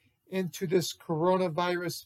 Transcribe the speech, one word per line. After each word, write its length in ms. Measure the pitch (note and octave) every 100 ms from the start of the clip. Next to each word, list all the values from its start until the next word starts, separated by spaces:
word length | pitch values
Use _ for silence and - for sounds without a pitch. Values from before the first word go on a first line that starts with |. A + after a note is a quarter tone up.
| _ _ -
into 380 | F#3+ F3+ - D#3
this 260 | F3+ D3
coronavirus 1120 | - - D#3 F3+ F#3 F#3 D#3 F3 F3 F3 -